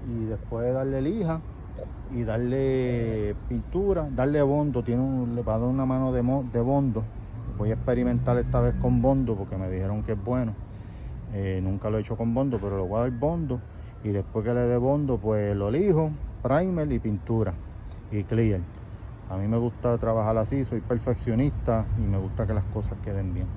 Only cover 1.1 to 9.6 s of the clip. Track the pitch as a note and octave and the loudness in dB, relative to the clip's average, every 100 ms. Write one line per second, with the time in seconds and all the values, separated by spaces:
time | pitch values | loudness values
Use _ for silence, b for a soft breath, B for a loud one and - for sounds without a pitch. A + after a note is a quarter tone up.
1.1 | A3 E3 D#3+ - - - - - - - | 0 -2 -2 -6 -12 -12 -10 -10 -10 -8
2.1 | A#2+ A2+ A2 B2 C3 C3+ C3 B2 A#2+ A2+ | -4 -2 0 0 2 2 2 2 0 0
3.1 | A2 G#2+ C#3 - A#2+ A2 F3 G3+ F3 D3+ | 0 -2 -4 -4 -4 -2 0 2 2 0
4.1 | B2 C3 D3 C#3 D3 D3 B2 A#2 A#2+ C3+ | 0 2 4 4 4 2 0 0 0 2
5.1 | C3 A#2+ A#2+ A2 A2 A#2+ C3+ C3 C3 C3 | 0 0 -2 0 0 2 2 0 2 2
6.1 | B2+ B2 C#3 B2 A#2+ A#2 C#3 C3+ A2 A2 | 2 2 0 0 0 4 4 4 0 -4
7.1 | - - - - - G#2+ A2+ - B2 B2 | -8 -10 -10 -8 -2 0 0 2 2 2
8.1 | A#2+ B2+ B2 A#2+ B2 A#2+ A#2+ B2+ B2 B2+ | 2 2 2 4 4 4 2 2 4 6
9.1 | C3+ A#2+ G2+ G2 F#2+ | 4 2 0 -2 -4